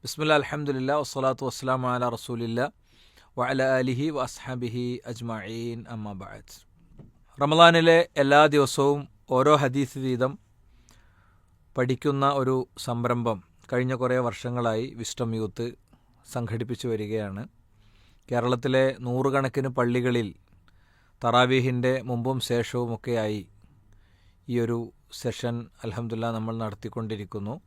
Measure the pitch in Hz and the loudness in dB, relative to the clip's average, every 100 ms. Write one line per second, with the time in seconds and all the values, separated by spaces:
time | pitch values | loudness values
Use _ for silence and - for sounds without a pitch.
0 | - - 156 151 131 151 143 131 131 147 | -12 -4 2 2 2 -6 -4 -2 0 -2
1 | 139 139 131 127 131 - 131 131 127 123 | -2 -2 -2 0 -6 -6 -2 -2 -2 -2
2 | 123 117 - 120 117 117 139 _ _ _ | -2 -4 -8 -6 -4 -2 -4 _ _ _
3 | - _ _ - 123 135 131 131 127 123 | -20 _ _ -6 -2 0 2 2 0 -2
4 | 151 147 127 - - 127 120 120 123 123 | -2 -4 -6 -8 -10 -6 -6 -4 -6 -6
5 | 120 113 117 110 98 113 117 117 117 113 | -10 -10 -8 -8 -10 -8 -8 -10 -12 -12
6 | 104 98 95 104 - - _ _ _ - | -10 -12 -14 -18 -20 -20 _ _ _ -20
7 | - _ _ - 143 160 170 165 165 165 | -20 _ _ -2 2 10 10 10 8 6
8 | - - 139 143 151 143 135 - 139 143 | 4 2 6 8 8 6 2 2 2 0
9 | 143 _ _ 127 139 147 139 135 131 139 | -4 _ _ 2 6 4 4 0 -4 -4
10 | 131 123 127 - _ _ _ _ _ - | -4 0 -2 -4 _ _ _ _ _ -20
11 | _ _ _ _ _ _ _ - 127 127 | _ _ _ _ _ _ _ -2 0 0
12 | 147 139 139 139 131 131 - - - 120 | 0 2 2 2 0 0 -4 -10 -6 -4
13 | 120 120 117 104 - _ - 123 127 127 | -2 0 -2 -4 -10 _ -4 -2 -2 -2
14 | 127 127 120 - 123 123 117 110 127 117 | 0 0 -2 -4 -6 -2 -2 -2 -4 -8
15 | 113 - 117 113 107 - 120 - _ _ | -12 -6 -4 -4 -6 -6 -10 -10 _ _
16 | _ _ - 127 113 113 123 123 127 110 | _ _ -10 -8 -6 -6 -6 -6 -4 -4
17 | 104 110 104 98 - _ _ _ _ _ | -2 -4 -6 -10 -14 _ _ _ _ _
18 | _ _ - 120 120 123 131 131 131 127 | _ _ -2 0 2 0 2 2 2 0
19 | 123 123 135 135 135 143 135 127 120 123 | -4 0 2 2 0 -2 -2 0 0 2
20 | 123 120 104 - _ _ _ _ _ _ | 2 0 -2 -10 _ _ _ _ _ _
21 | _ _ 120 120 127 131 127 123 127 131 | _ _ 2 4 6 4 2 0 0 0
22 | 120 120 120 131 - 120 113 127 120 113 | -2 -4 -2 -2 0 -2 0 -4 -4 -6
23 | - 117 107 104 92 _ _ _ _ - | -4 -2 -2 -4 -8 _ _ _ _ -20
24 | _ _ _ _ - 120 117 117 113 _ | _ _ _ _ -4 -2 0 -2 -4 _
25 | _ - 123 - 120 117 113 _ 113 104 | _ -8 -8 -4 -6 -6 -10 _ -10 -8
26 | 117 113 117 113 110 113 110 101 110 117 | -6 -4 -4 -4 -6 -6 -8 -8 -10 -8
27 | 113 107 98 107 101 156 | -8 -8 -8 -8 -8 -10